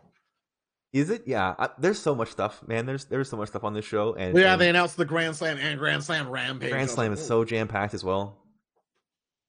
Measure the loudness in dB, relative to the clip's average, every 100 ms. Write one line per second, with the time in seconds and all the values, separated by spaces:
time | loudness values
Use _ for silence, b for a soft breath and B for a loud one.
0 | _ _ _ _ _ _ _ _ _ 0
1 | 0 -2 -2 0 0 0 -4 0 0 2
2 | 0 0 -2 -2 -4 -4 -4 -4 -2 -6
3 | -4 -2 -2 -4 -6 -4 -4 -4 -2 0
4 | 0 0 2 6 6 6 6 4 2 0
5 | 0 0 -2 -2 -4 -2 -4 -2 -2 -2
6 | -2 -4 -4 -6 -6 -4 -4 -2 -2 0
7 | 0 -2 0 2 2 0 -2 -2 -4 -4
8 | -2 -2 -4 -10 _ _ _ _ _ _
9 | _ _ _ _